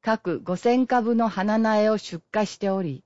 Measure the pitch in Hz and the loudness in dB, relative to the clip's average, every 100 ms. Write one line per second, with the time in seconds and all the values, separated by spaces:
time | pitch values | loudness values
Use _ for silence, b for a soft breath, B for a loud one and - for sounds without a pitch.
0 | - 220 180 151 - 180 240 247 254 247 | 0 -2 -2 -6 -4 -2 2 2 2 2
1 | 226 233 226 190 202 220 220 214 214 214 | 2 0 0 0 0 2 2 4 2 0
2 | - 170 _ 214 202 - 202 190 175 131 | -4 -12 _ -4 -4 -4 -2 -2 -4 -8